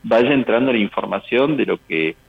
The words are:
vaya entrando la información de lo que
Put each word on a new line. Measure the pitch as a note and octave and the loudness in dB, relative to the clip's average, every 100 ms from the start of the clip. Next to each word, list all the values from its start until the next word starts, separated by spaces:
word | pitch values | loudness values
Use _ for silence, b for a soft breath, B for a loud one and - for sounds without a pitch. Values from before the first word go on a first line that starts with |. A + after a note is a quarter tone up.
vaya | A2+ A#2 B2 | 2 2 4
entrando | C#3+ A#2 A2+ C3 | 2 2 0 2
la | A#2 | 0
información | G2+ - G2+ G2 - A#2+ C#3 C#3+ | 0 -4 -6 -6 -2 -2 0 0
de | G2 | -2
lo | F2 _ | -4 _
que | D#2+ D#2+ E2 | -4 -4 -6